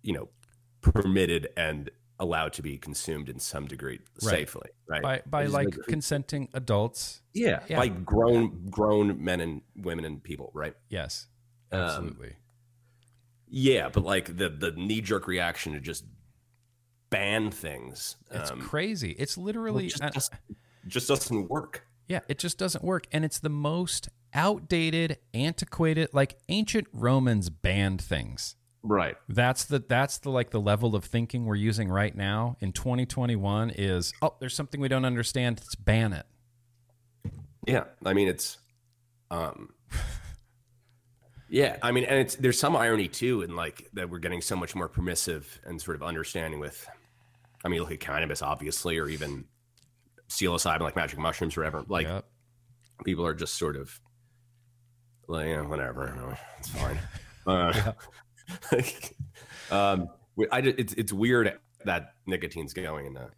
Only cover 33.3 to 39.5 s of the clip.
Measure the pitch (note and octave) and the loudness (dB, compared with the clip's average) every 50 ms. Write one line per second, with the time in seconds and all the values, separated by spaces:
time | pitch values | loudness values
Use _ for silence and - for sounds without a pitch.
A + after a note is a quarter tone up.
33.3 | A#2+ G#2 G2 G2+ G2+ G#2+ A2 A#2 - - G2 G2 F#2 F2+ F2+ - - - - D#3 | 2 2 2 2 2 2 2 0 0 0 0 2 2 2 0 -2 -2 0 -2 -2
34.3 | - _ - B2+ - - D3 C3+ - C#3+ C#3 C3 C3+ C3 B2+ C3 B2 A#2+ A2+ - | 0 _ -8 -6 -4 -6 -6 -6 -4 -2 0 2 2 4 4 2 2 2 0 0
35.3 | - C3+ B2 B2 A#2 G#2+ - - - - - - G#2+ A2+ A2+ G#2+ F#2+ D2+ - _ | 0 2 2 2 0 -2 -6 -12 -12 -2 2 4 4 6 4 2 0 -2 -8 _
36.3 | _ _ _ _ _ _ _ _ _ _ _ _ _ _ _ _ _ _ _ - | _ _ _ _ _ _ _ _ _ _ _ _ _ _ _ _ _ _ _ -10
37.3 | - - - - - _ - - C3 A#2 - - - _ - F#2 F#2+ G2+ G2+ F#2+ | -10 -10 -16 -18 -18 _ -2 2 2 2 2 0 -10 _ 0 4 6 6 6 6
38.3 | F2+ - - - - - _ _ _ _ _ _ _ _ _ _ _ _ _ _ | 4 0 -2 -6 -6 -10 _ _ _ _ _ _ _ _ _ _ _ _ _ _
39.3 | F2 E2+ E2 D2+ | -4 -4 -4 -4